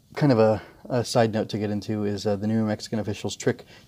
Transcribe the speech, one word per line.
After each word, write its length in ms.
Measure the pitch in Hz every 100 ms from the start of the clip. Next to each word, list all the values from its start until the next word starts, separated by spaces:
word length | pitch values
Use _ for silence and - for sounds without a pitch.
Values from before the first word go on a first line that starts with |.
| _
kind 160 | - 147
of 80 | 113
a, 240 | 110 104 - - -
a 120 | 127
side 300 | 110 127 113
note 160 | 107 98
to 100 | 107
get 120 | 104
into 340 | 104 104 107
is, 220 | 101 101 104
uh, 100 | 101
the 100 | 107
New 200 | 113 110
Mexican 320 | 107 - 113
officials 360 | 104 101 104
trick 300 | - - - - -